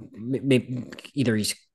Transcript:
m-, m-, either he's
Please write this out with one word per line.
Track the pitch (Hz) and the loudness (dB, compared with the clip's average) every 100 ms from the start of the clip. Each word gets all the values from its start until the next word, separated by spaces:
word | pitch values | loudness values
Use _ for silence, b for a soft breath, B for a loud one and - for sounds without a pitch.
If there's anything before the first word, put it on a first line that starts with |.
| 107 | -16
m-, | - 117 131 135 | -10 -6 -2 4
m-, | 123 117 123 - - - | 4 4 -6 -8 -14 -8
either | 143 123 | 0 2
he's | 107 104 - _ | 2 0 -4 _